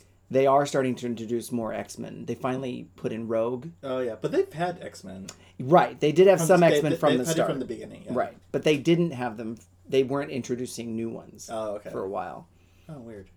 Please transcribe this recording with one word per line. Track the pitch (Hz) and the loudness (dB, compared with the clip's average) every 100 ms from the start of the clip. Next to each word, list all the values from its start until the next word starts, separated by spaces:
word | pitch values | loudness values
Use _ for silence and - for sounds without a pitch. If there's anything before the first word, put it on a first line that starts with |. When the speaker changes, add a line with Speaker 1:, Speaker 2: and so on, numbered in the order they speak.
| - _ - | -20 _ -2
Speaker 1:
They | 127 135 | 2 6
are | 139 143 | 4 4
starting | 143 131 123 | 0 0 -2
to | 123 | -6
introduce | 113 113 120 110 | -6 -4 -6 -4
more | 120 110 107 | -6 -4 -6
X-Men. | 104 - 113 107 113 | -8 -12 -14 -12 -10
They | 117 | -6
finally | 131 131 131 123 - - | -4 -4 -6 -10 -12 -10
put | 127 | -8
in | 113 113 | -6 -2
Rogue. | 113 117 127 156 - | 0 0 -2 -8 -12
Speaker 2:
Oh, | 139 131 | -6 -4
yeah. | 123 113 | -4 -4
But | 147 | -2
they've | 262 392 | 0 -2
had | 151 175 175 | -2 -4 -4
X-Men. | 170 - 98 95 95 - - - | -10 -14 -16 -14 -14 -18 -18 -8
Speaker 1:
Right. | 127 170 131 - | 6 6 6 2
They | 147 | 2
did | 151 196 | 6 8
have | 180 | 8
Speaker 2:
From | 160 | 6
Speaker 1:
some | 180 | 8
Speaker 2:
the, | 170 | 8
Speaker 1:
X-Men | 151 151 | 6 2
Speaker 2:
they, | 165 | 2
Speaker 1:
from | 151 | 2
Speaker 2:
they've | 127 | 2
Speaker 1:
the | 123 | 2
Speaker 2:
had | |
it | 160 | 0
Speaker 1:
start. | 110 | 0
Speaker 2:
from | 135 | -2
the | 117 | -6
beginning, | 110 107 104 - | -10 -12 -14 -6
yeah. | 123 | -2
Speaker 1:
Right. | 87 - _ | -4 -6 _
But | 143 | -2
they | 156 147 | 2 2
didn't | 127 170 170 | 4 2 2
have | 127 123 107 | -2 -6 -6
them. | 110 113 - _ - | -10 -10 -16 _ -2
They | 135 127 | 0 2
weren't | 139 147 | 0 -4
introducing | 143 113 123 123 - 117 113 | -6 -4 -6 -6 -10 -8 -6
new | 113 | -6
ones | 113 80 101 - | -8 -14 -18 -12
Speaker 2:
Oh, | 113 110 104 | -8 -6 -8
okay. | 107 | -10
Speaker 1:
for | - | -8
a | 95 | -6
while. | 101 92 65 - _ _ _ - | -6 -8 -10 -16 _ _ _ -20
Speaker 2:
Oh, | 151 | -18
weird. | 117 104 92 | -16 -18 -20